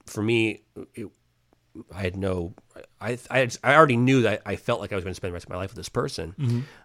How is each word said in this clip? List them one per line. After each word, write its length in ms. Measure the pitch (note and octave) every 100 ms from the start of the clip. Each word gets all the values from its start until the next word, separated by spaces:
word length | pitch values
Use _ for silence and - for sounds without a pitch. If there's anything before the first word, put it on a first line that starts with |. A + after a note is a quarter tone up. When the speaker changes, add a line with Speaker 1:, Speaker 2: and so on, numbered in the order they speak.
| -
Speaker 1:
for 180 | A2
me, 380 | A2 A#2 A2 - _ - - -
it, 120 | G2+ - _ _ _ _ _ D#2+ -
I 80 | F2+
had 160 | F#2+ F#2
no, 380 | F#2+ F#2 E2+ - _ - - _
I, 200 | G#2 B2 -
I, 180 | B2 B2 -
I 120 | B2 D3+
already 220 | D#3 A#2
knew 260 | B2+ C3+
that 180 | A2 G#2 -
I 80 | F#2
felt 240 | - A#2
like 100 | G2
I 40 | G2+
was 80 |
gonna 100 | F#2
spend 160 | F2 F#2+
the 40 |
rest 120 | F2 -
of 40 |
my 40 | F2+
life 120 | F#2+
with 80 | -
this 120 | -
person. 440 | B2 C#3 - E2+ B2
Speaker 2:
Mm-hmm. 200 | B2 A#2+ C3+ -